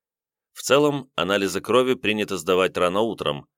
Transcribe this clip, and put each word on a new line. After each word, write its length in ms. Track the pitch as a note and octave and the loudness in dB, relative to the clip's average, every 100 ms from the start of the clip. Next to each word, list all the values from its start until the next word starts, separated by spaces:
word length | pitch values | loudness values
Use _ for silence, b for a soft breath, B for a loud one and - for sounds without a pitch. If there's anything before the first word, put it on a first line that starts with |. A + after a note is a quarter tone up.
| _ _ _ _ _ | _ _ _ _ _
В 80 | - | -10
целом, 500 | - C3+ D3 C#3+ - - | 2 2 2 -2 -8 -4
анализы 460 | F2 G2+ G2 F2+ | 0 0 0 -4
крови 320 | - A#2+ B2+ | 0 2 2
принято 440 | B2 G2 G#2+ G2+ F#2 | 0 -2 -2 -4 -4
сдавать 380 | E2 F#2 F#2 F2+ | 0 2 2 0
рано 240 | F2+ F#2+ | 0 0
утром, 460 | A2+ D2+ D#2 C#2+ - | -2 -2 -6 -6 -10